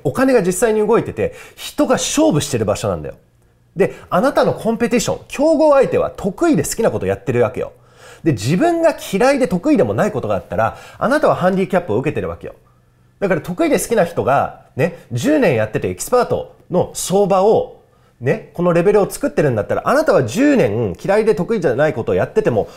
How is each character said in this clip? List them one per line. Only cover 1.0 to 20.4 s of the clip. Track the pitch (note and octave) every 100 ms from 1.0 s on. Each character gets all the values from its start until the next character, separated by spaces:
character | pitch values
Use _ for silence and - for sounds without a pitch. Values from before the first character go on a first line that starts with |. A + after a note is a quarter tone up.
て | -
て、 | - F#2 - - -
人 | - - C4
が |
勝 | A#3 - - D#4
負 | D#3+
し | -
て | A#2+
る | G#2+
場 | G2
所 | G#2
な |
ん | E2+
だ | C#2+
よ。 | - _ _ _ _ _
で、 | E3 F#3+ - -
あ | F3
な | B3+
た | D4
の | G#3+
コ | - G#3+
ン | A3+
ペ | A#3
テ | A#3
ィ |
シ | -
ョ |
ン、 | - -
競 | - D4+ D4+
合 | D#4
相 | C#4 A3
手 | G2+
は | D2+
得 | - G3 - E4+
意 | G#3
で |
好 | -
き | -
な | G#3+
こ | A2
と | F#2
や |
っ | G2
て | -
る | A#2+
わ | A2
け | F#2
よ。 | - - _ - - -
で、 | D#3+
自 | A2 G#2+ F3+
分 | E4 E4+
が | E4
嫌 | - - F#3+ C4
い | C#4
で | C4
得 | F3+ D4+
意 | C#4
で |
も | A2+
な | G#2 G3
い |
こ | B2+
と | G#2+
が |
あ | F#2+
っ | -
た | A#2+
ら、 | A2 - - -
あ | G#3
な | D4
た | C4
は |
ハ | C3 F3+
ン | F#3+
デ |
ィ | F#3
キ | F3+
ャ |
ッ | E3+
プ |
を | G#2+
受 | C#3+
け |
て | A2+
る | F2+
わ | E2+
け | -
よ。 | - _ _ _ _ _ -
だ | G3
か |
ら | F3
得 | - F3+ E4
意 |
で | B3
好 | -
き | A3+
な |
人 | F3+ -
が、 | G#2+ C3+ F#2+ - - -
ね、 | E3+ - -
十 | A#2 G3 D#4
年 | G#3
や | A#2 A2
っ |
て | -
て | G2
エ |
キ | F2+
ス | -
パ | B3
ー | A3+
ト | F#2 - - -
の | F3 -
相 | - - F#3+ G3+
場 | G3
を、 | G3+ E3 - - _ _ _ -
ね、 | A#2+ G#3+ -
こ | -
の | F3
レ | E3+
ベ | F3+
ル | G#3+
を | -
作 | - C#4+
っ |
て | -
る | D3
ん |
だ | A2
っ | G2
た |
ら、 | G#2 -
あ |
な | C4
た | D#4
は | E3
十 | A#2 D3+